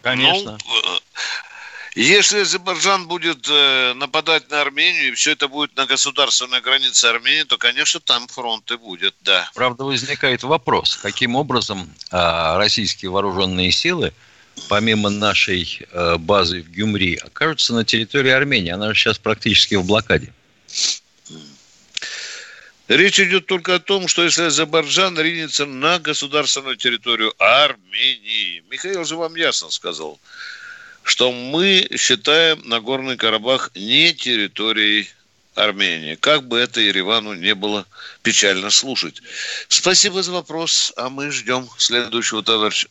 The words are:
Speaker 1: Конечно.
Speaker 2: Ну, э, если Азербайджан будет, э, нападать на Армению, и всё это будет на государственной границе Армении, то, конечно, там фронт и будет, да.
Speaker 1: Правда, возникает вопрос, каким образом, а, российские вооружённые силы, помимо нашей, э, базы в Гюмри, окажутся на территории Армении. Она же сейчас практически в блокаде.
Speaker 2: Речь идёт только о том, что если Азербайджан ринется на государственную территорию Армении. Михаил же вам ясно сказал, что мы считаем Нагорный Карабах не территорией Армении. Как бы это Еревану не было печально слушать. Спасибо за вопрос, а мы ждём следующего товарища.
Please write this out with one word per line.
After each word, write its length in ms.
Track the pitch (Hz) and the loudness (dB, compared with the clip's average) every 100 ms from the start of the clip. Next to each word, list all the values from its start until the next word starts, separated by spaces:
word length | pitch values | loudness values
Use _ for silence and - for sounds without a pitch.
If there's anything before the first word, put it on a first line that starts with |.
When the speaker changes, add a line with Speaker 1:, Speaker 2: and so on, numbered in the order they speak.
Speaker 1:
Конечно. 560 | 123 127 135 185 202 107 117 | -2 0 2 0 -2 -12 -4
Speaker 2:
Ну, 80 | 117 | -4
э, 200 | - 90 _ - - - - - - - - - | -2 -6 _ -10 -8 -8 -12 -18 -18 -16 -10 0
если 460 | 123 202 190 208 | 4 6 6 2
Азербайджан 680 | 185 180 180 175 185 196 170 | 0 -2 -4 0 2 2 -2
будет, 400 | 175 165 143 135 | -4 -2 -4 2
э, 440 | 147 143 131 127 | 4 4 4 0
нападать 560 | 123 139 156 156 160 - | -2 -2 -2 0 0 0
на 80 | 147 | 0
Армению, 500 | 143 139 170 170 139 | 0 2 0 2 -2
и 60 | 117 | 0
всё 160 | 151 | 0
это 160 | 151 143 | 2 -2
будет 300 | 139 147 - | -2 -4 -2
на 80 | 131 | 0
государственной 720 | 131 143 139 131 - 123 127 | 2 0 2 2 2 0 -2
границе 460 | 117 135 135 110 120 | 0 0 2 4 4
Армении, 380 | 117 123 151 | 2 2 0
то, 140 | 147 123 | 0 0
конечно, 440 | 120 127 147 170 | 0 2 0 -2
там 260 | - 120 123 | -2 -2 -2
фронт 420 | - 120 110 - | -8 -6 -6 -6
и 60 | 117 | -10
будет, 400 | 113 90 95 _ | -8 -4 -4 _
да. 280 | 95 98 85 - | 0 0 0 -2
Speaker 1:
Правда, 300 | 127 120 135 | -2 -2 -4
возникает 580 | 131 131 143 139 123 | -4 -4 -2 0 -2
вопрос, 540 | 127 160 - 110 - - | 0 -2 2 0 0 -2
каким 400 | 104 - 123 123 | -6 -2 -2 0
образом, 520 | 147 123 104 98 82 - - | 0 -2 -2 -6 -10 -16 -6
а, 460 | 90 87 82 80 87 | 0 2 2 0 2
российские 540 | 104 - 95 - 95 | 2 0 -2 -4 -4
вооружённые 600 | 95 101 92 95 92 90 | -2 -2 -2 -2 0 0
силы, 400 | - 165 180 104 - - - _ - - | 0 0 -2 -4 -6 -20 -20 _ -20 -2
помимо 400 | 104 113 107 104 | 0 2 2 0
нашей, 680 | 101 104 92 - 92 80 - - | 0 0 2 0 -2 -4 -8 -10
э, 260 | 87 85 85 | -2 0 0
базы 440 | 82 101 87 90 | 2 2 2 -2
в 80 | 82 | -8
Гюмри, 440 | 85 110 101 92 80 | -4 -2 0 0 -2
окажутся 580 | - - 156 151 - | -8 -4 -2 0 0
на 100 | 117 | 0
территории 460 | 113 113 113 143 131 | 0 0 0 0 4
Армении. 400 | 131 139 127 85 | 4 4 0 0
Она 180 | 92 107 | -2 -2
же 20 | 104 | 0
сейчас 180 | - 107 | 2 0
практически 560 | 110 107 113 98 - 104 | 0 0 2 2 4 2
в 80 | 90 | 4
блокаде. 460 | 104 - 82 64 _ _ _ _ - - - _ _ - 80 73 71 _ _ _ - - - - - - - - _ - | 2 4 0 0 _ _ _ _ -4 -4 -4 _ _ -20 -20 -20 -20 _ _ _ -12 -10 -12 -12 -14 -16 -20 -20 _ 0
Speaker 2:
Речь 300 | 131 190 180 | 4 6 4
идёт 260 | 185 190 - | 4 2 0
только 280 | 185 170 180 | -4 0 -2
о 40 | |
том, 280 | - 196 180 | 0 -2 0
что 160 | - | 2
если 200 | 170 151 | 2 2
Азербайджан 760 | 170 143 156 160 147 165 190 170 | 2 2 2 0 2 2 2 2
ринется 460 | 160 170 156 - 143 | -2 -2 -4 -4 -4
на 340 | 131 147 175 | -2 0 0
государственную 760 | 151 147 143 151 135 - 135 123 | -2 -4 -2 -2 0 -2 -4 -2
территорию 580 | 127 117 123 113 110 - | -2 -2 -2 0 0 2
Армении. 1200 | 98 127 147 117 92 98 131 123 104 110 95 85 85 | 4 6 4 0 _ -2 -2 -2 -6 -4 -4 -6 _
Михаил 360 | 131 180 190 151 | -10 -6 -6 -6
же 100 | 160 | -6
вам 200 | 165 165 | -6 -2
ясно 340 | 160 - 80 | -2 -2 -6
сказал, 480 | - 90 78 78 73 _ - - - - - - - | -8 -8 -8 -10 -12 _ -18 -16 -16 -18 -18 -20 -10
что 300 | - - 127 | -4 0 0
мы 560 | 123 127 156 190 190 - 117 | 0 -4 0 4 4 2 -2
считаем 640 | - 123 147 156 165 156 - | 0 2 4 4 4 0 -2
Нагорный 500 | 117 110 135 131 123 | -4 -2 -4 -4 -2
Карабах 560 | 110 110 113 131 - | 0 0 0 -2 -2
не 400 | 87 101 135 165 | -10 0 2 2
территорией 960 | 156 127 117 101 - 110 107 104 104 98 _ _ _ _ - | 0 -2 -2 -2 -2 -2 2 2 2 -2 _ _ _ _ -2
Армении. 600 | 104 98 98 82 78 78 | -2 0 -2 -2 -6 -2
Как 280 | - 151 | 0 0
бы 160 | 127 120 | 0 -2
это 220 | 120 117 | -2 0
Еревану 520 | 107 98 92 113 107 | 0 0 0 -2 -2
не 220 | 98 90 101 | -6 -2 -2
было 300 | 104 104 92 - - - | -2 -4 -6 -18 -20 -6
печально 480 | 113 107 101 92 101 | 0 2 2 2 2
слушать. 520 | - 135 127 85 - - - - - - | 0 0 -6 -6 -10 -16 -12 -10 -10 -2
Спасибо 520 | - 175 185 202 190 | 0 4 4 2 0
за 120 | 180 | -4
вопрос, 600 | 180 - 156 165 - - - | -4 -6 -6 -2 0 -2 -4
а 120 | 123 | -8
мы 220 | 135 143 | -6 -6
ждём 360 | 135 107 127 123 - | -6 -2 -2 -2 -4
следующего 680 | - 120 117 113 113 110 | 0 0 0 -2 -2 -2
товарища. 440 | 107 110 107 95 - | 0 2 2 0 -6